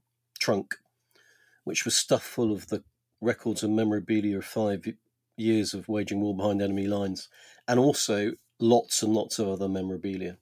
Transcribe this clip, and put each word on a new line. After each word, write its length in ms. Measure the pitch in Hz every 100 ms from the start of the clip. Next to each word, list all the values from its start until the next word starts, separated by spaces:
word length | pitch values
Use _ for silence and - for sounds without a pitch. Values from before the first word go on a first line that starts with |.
| _ _ _ -
trunk, 360 | - 101 - - _ _ _ _ _ _ _ _
which 220 | - - -
was 120 | -
stuffed 300 | - - -
full 240 | - 117
of 160 | 101 -
the 160 | 104 - _ _ _
records 440 | 110 113 117 104
and 120 | 104 107
memorabilia 640 | 110 107 90 107 104 98
of 80 | -
five 380 | - 107 101 -
y-, 80 | - _ _ _ -
years 360 | 113 110 98
of 160 | 101 85
waging 320 | 107 98 101
war 160 | 104 95
behind 240 | 104 101
enemy 240 | 98 98 98
lines, 440 | 101 98 92 - - - - -
and 120 | 123
also 540 | 135 139 - 104 104 - _ _
lots 420 | 117 120 - -
and 120 | 107
lots 260 | 107 101 -
of 100 | 104
other 180 | 95 98
memorabilia. 720 | 95 95 92 98 95 95 92